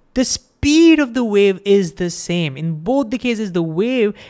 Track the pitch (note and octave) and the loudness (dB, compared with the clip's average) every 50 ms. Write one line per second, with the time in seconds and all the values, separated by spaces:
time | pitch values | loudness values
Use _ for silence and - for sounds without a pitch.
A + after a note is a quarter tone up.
0 | _ _ _ B3 C4 - - - - _ _ _ - C#4+ D4 D#4+ E4+ E4 D#4+ D4 | _ _ _ -2 -2 -2 -4 -6 -8 _ _ _ 0 2 4 6 6 6 6 4
1 | D4 B3 A#3 C4 A#3+ A3 G3+ G3+ G3+ G3+ F#3+ F3+ - G3+ G3+ G3+ F#3+ D#3+ - - | 2 -2 -2 -4 -2 0 2 2 4 2 2 0 0 2 2 2 2 0 -4 -6
2 | F3+ F3 E3+ - - - F3 F3 E3+ D3 C3 C3+ D#3+ E3 D#3+ D#3 D#3+ F#3+ C4 C#4 | -6 -6 -6 -8 -6 -4 -4 -4 -4 -4 -6 -6 -6 -6 -6 -6 -4 -2 -2 -2
3 | C#4 G#3+ C4 - - B3 A#3 G#3 A3 G3 E3+ F3 E3 E3 D#3 E3+ G#3+ A#3+ C4 B3+ | -2 -2 -6 -4 -4 -4 -4 -4 -6 -4 -4 -4 -4 -4 -4 -4 -2 -2 0 0
4 | A3 G#3+ G3+ - - | -2 -2 -4 -8 -16